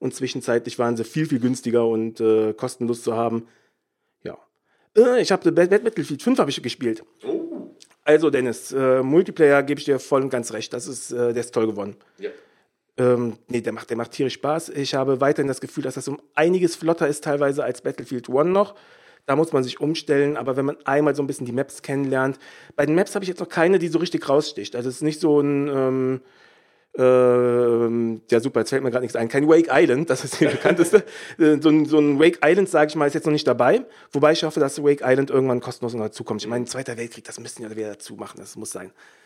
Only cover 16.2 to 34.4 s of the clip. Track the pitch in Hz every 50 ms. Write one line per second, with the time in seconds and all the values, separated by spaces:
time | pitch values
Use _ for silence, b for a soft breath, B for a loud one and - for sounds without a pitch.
16.2 | _ _ - 147 156 170 185 185 180 165 170 - 156 160 165 165 170 143 147 151
17.2 | - 160 143 143 147 139 139 151 131 117 - - - 139 135 - 131 - 135 123
18.2 | 120 - 127 135 151 175 185 196 202 202 - b b b b b b b b b
19.2 | b - 139 147 165 165 - 135 131 123 - - 147 147 - - - - 143 139
20.2 | 143 143 151 117 120 135 127 135 135 139 143 - - - 139 147 151 151 139 143
21.2 | 143 135 135 - 131 120 117 131 139 - - - - - 139 139 139 135 135 131
22.2 | 131 135 135 - B B B B B B B - 143 147 156 170 196 - - 202
23.2 | 196 180 175 - 185 - - 175 160 175 196 180 165 170 156 160 175 175 - 156
24.2 | - - 139 147 147 - - - 101 - - 120 120 131 127 - 151 156 151 151
25.2 | - 156 147 147 143 143 143 143 143 147 139 135 131 131 131 131 131 131 131 127
26.2 | - b b b b b b b b b b b b b - - 127 127 127 127
27.2 | 127 123 123 123 123 123 120 123 123 117 117 117 117 113 117 117 117 113 113 110
28.2 | - - 120 113 117 135 - 120 110 - 135 135 135 127 113 127 127 113 - 117
29.2 | 117 113 - 139 147 151 160 165 165 165 127 147 175 143 120 135 165 - 131 -
30.2 | - 131 - - 165 - - 127 - 151 175 170 170 - - 208 - B B B
31.2 | B B B B 165 151 151 139 147 160 151 156 151 151 156 151 151 147 143 139
32.2 | 160 175 170 - - 151 175 196 190 190 - 156 151 151 156 160 147 143 143 156
33.2 | - 160 151 147 147 139 120 117 123 131 185 254 269 B B B B B B 143
34.2 | 143 151 160 160